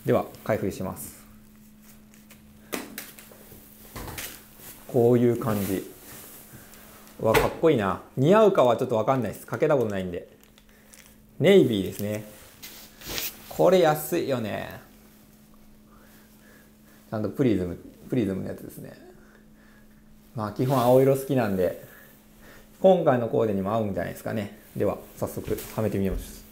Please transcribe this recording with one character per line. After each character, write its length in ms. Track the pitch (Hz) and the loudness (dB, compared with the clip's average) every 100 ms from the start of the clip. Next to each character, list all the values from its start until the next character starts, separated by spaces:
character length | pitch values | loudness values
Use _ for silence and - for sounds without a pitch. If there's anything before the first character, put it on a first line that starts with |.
で 80 | 135 | 0
は、 140 | 113 - - | 0 -2 -10
開 140 | - 104 | -4 -2
封 120 | 101 | -2
し 120 | - | -6
ま 140 | 95 95 | -10 -10
す。 280 | - - - - - - - - - - - - - - - - - - - - - - - - - - - - - - - - - - - - - - - | -14 -16 -20 -20 -20 -20 -20 -20 -20 -20 -20 -20 -20 -20 -20 -20 -10 -10 -10 -16 -18 -20 -20 -20 -20 -20 -20 -20 -20 -16 -14 -12 -14 -16 -20 -20 -20 -20 -4
こ 240 | - 117 | 2 4
う 60 | 123 | 6
い 120 | 120 | 4
う 80 | 117 | 2
感 260 | 117 104 | -2 -2
じ。 240 | 95 92 - - - - - - - - - - - - - - | -2 -4 -6 -18 -20 -20 -20 -20 -20 -20 -20 -20 -20 -20 -20 -4
う 60 | 110 | 2
わ、 60 | |
か 160 | 107 - | 2 2
っ 20 | - | 0
こ 100 | 165 | 2
い 40 | |
い 20 | 131 | 2
な。 260 | 98 87 - - | 0 -4 -8 0
似 180 | 143 | 4
合 120 | 208 214 | 6 6
う 60 | |
か 120 | 185 | 6
は 120 | 123 113 | 4 4
ち 60 | |
ょ 40 | 123 | 0
っ 20 | |
と 80 | 110 | 0
わ 80 | |
か 120 | 107 135 | 0 0
ん 60 | |
な 60 | 107 | -2
い 40 | |
で 60 | - | -8
す。 80 | - | -10
か 120 | 117 | -2
け 80 | 156 | 0
た 100 | 143 | 2
こ 80 | |
と 40 | 110 | 0
な 100 | 101 | -4
い 60 | |
ん 60 | 92 | -6
で。 180 | 87 - - - - _ - - - - - - - | -8 -12 -20 -20 -20 _ -20 -20 -20 -20 -20 -20 0
ネ 200 | 147 196 | 6 6
イ 60 | |
ビ 180 | 131 104 | 6 2
ー 0 | |
で 80 | 90 | -2
す 80 | 95 | -6
ね。 240 | 101 107 - - - - - - - - - - - - - | -6 -6 -10 -20 -20 -20 -20 -20 -20 -20 -10 -8 -8 -12 -14
こ 220 | - 160 | 2 4
れ 100 | 185 | 6
安 380 | 160 151 - 170 | 4 2 -2 -4
い 100 | 131 | -2
よ 120 | 127 | -4
ね。 400 | 107 98 87 92 - - - - - - - - - - - - - - - - - - - - - - - | -4 -8 -10 -14 -20 -20 -20 -20 -20 -20 -20 -20 -20 -20 -20 -20 -20 -20 -20 -20 -20 -20 -20 -20 -20 -20 -10
ち 40 | |
ゃ 40 | 110 | -6
ん 40 | |
と 40 | 101 | -6
プ 140 | - | 0
リ 140 | 127 95 | 2 2
ズ 80 | |
ム、 120 | 90 85 - - - | -2 -8 -14 -20 -6
プ 60 | |
リ 100 | 131 | -2
ズ 100 | 98 | -2
ム 80 | 95 | -4
の 60 | 95 | -8
や 60 | |
つ 60 | - | -12
で 100 | - | -14
す 80 | - | -16
ね。 140 | - - - - - - - - - - - - - - - - | -18 -18 -20 -20 -20 -20 -20 -20 -20 -20 -20 -20 -20 -20 -16 -8
ま 100 | 104 | -8
あ、 60 | |
基 140 | - 127 | -4 0
本 120 | 135 | 2
青 240 | 120 127 | 6 6
色 140 | 135 135 | 6 2
好 100 | - | 0
き 80 | |
な 140 | 131 110 | 0 0
ん 80 | 95 | 0
で、 260 | 87 - - - - - - - - - - - | 0 -2 -16 -20 -20 -20 -20 -20 -20 -20 -20 2
今 240 | 190 180 | 4 4
回 140 | 156 127 | 4 0
の 80 | 113 | 0
コ 140 | 127 | 0
ー 60 | 113 | 0
デ 60 | |
に 80 | 98 | 0
も 120 | 95 | -2
合 60 | 113 | -2
う 60 | 104 | -2
ん 80 | |
じ 40 | 92 | -4
ゃ 60 | |
な 60 | 90 | -6
い 20 | |
で 60 | 92 | -8
す 40 | |
か 100 | 110 | -8
ね。 240 | 110 104 - - - | -8 -8 -14 -14 -4
で 80 | |
は、 140 | 104 - - - | -2 -2 -12 -8
早 100 | 104 | -8
速 320 | - - 110 - | -8 -6 -8 -6
は 80 | - | -4
め 80 | 110 | -2
て 80 | 98 | 0
み 100 | 95 | -2
ま 80 | - | -2
す。 280 | - - - | -8 -18 -20